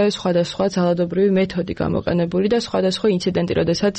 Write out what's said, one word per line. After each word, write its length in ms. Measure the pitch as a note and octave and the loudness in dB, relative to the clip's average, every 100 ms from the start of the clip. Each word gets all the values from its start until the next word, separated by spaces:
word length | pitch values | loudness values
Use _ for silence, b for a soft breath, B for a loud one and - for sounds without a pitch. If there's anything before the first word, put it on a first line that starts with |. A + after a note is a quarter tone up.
| G#3 | 2
სხვადასხვა 580 | - F#3 F3 E3+ - G3 | 0 0 0 0 -2 -2
ძალადობრივი 640 | F#3+ F3 F3 F3 F3+ G3+ | 2 0 2 0 2 2
მეთოდი 440 | F#3+ F#3+ F3+ F3+ | 2 0 -2 -6
გამოყენებული 720 | - E3 E3+ - F3 E3+ F3+ G3+ | -4 -2 -2 0 0 0 0 0
და 100 | A#3 | 0
სხვადასხვა 460 | A3+ F#3+ F#3 F#3 A3 | 0 0 0 0 0
ინციდენტი, 440 | F3+ F#3 F3 E3+ | 2 0 -2 0
როდესაც 400 | - E3 E3+ G#3 | 0 0 0 0